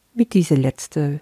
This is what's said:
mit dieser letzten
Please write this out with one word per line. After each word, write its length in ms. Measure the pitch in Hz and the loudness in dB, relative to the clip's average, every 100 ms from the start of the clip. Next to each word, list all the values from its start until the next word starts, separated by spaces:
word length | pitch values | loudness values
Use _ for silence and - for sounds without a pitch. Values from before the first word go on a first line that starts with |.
| _ | _
mit 220 | 240 233 190 | -2 0 2
dieser 200 | 170 143 | 2 2
letzten 640 | 127 - - - 143 147 | 0 -4 -8 -4 -4 -4